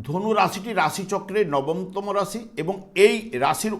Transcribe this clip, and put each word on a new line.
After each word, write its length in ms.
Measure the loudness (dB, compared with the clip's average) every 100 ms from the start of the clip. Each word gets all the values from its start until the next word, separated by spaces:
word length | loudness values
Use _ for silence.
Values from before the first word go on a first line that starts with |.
ধনু 300 | -6 -4 0
রাশিটি 400 | 2 2 0 -4
রাশিচক্রের 760 | 0 0 -2 -4 -4 -2 0 2
নবমতম 680 | 2 0 -2 -4 -6 -2
রাশি 240 | -2 -2 -4 -8 -6
এবং 260 | -4 -6 -4
এই 360 | 4 6 6 -2
রাশির 380 | 0 2 2 -2 -2